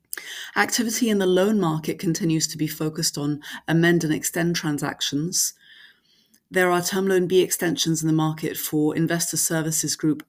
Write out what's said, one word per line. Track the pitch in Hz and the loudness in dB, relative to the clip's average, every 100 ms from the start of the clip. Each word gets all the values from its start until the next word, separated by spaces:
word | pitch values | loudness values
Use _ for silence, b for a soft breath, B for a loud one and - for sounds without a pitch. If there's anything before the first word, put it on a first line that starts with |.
| _ - B B B 208 | _ -14 B B B 0
Activity | 208 - 226 220 226 | 2 2 0 0 2
in | 208 | 4
the | 185 | 4
loan | 185 202 214 | 4 4 4
market | 170 156 156 160 | 2 0 -2 -4
continues | - 160 165 160 156 | -2 0 2 0 -2
to | 156 | -4
be | 156 | -4
focused | - 156 156 160 - | -2 -6 -2 -4 -2
on | 147 147 B B B | -4 -4 B B B
amend | 165 170 175 | 4 4 4
and | 160 | 2
extend | 151 - 175 170 170 | -2 -2 -2 -2 0
transactions. | 156 143 143 - - 139 170 - - - b b b b b b b b - | -2 -4 -4 -4 -4 -4 -2 -2 -2 -4 b b b b b b b b -4
There | 185 180 | 0 2
are | 175 | 2
term | 170 196 190 | 0 0 2
loan | 185 180 | 2 4
B | 185 | 2
extensions | 175 - 175 - 165 156 | 2 0 -2 0 0 0
in | 156 | 2
the | |
market | 156 156 156 160 - | 2 2 -2 -6 -6
for | - 151 151 | -4 0 0
investor | - 160 170 - 160 | 0 0 0 -2 -2
services | - 165 160 160 151 - | -2 -2 -2 -2 -2 -2
group | 156 151 | 0 -2